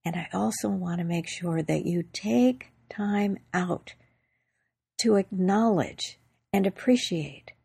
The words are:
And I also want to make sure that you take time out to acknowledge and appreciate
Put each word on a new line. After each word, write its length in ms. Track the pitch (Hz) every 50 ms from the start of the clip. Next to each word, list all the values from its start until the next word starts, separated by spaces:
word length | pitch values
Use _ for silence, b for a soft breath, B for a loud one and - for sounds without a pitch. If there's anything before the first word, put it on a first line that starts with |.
| _
And 100 | 175 170
I 140 | 175 160 - -
also 340 | 190 208 226 220 - - 208
want 300 | 202 190 180 175 170 175
to 60 | 170
make 220 | 170 170 170 165
sure 360 | - - - 175 170 165 165
that 240 | 165 - 160 156 -
you 180 | - 175 175 170 -
take 600 | - - - 214 226 247 247 254 254 254 - - _ _ _ _
time 480 | - - 202 208 202 202 208 202 196 - _ _ -
out 400 | 180 180 180 170 - _ - - _ _ _ _ _ _ _ _ _ _ _ _ _ _ _ _ _ _ _ _ -
to 160 | - 233 214
acknowledge 1000 | 202 190 - 202 180 185 185 196 214 226 226 208 165 - - - - - - - _ _ _ _ _ _ _
and 140 | - 196 190
appreciate 880 | 190 190 - - 254 247 247 - - 180 165 151 143 - - _ - - _ _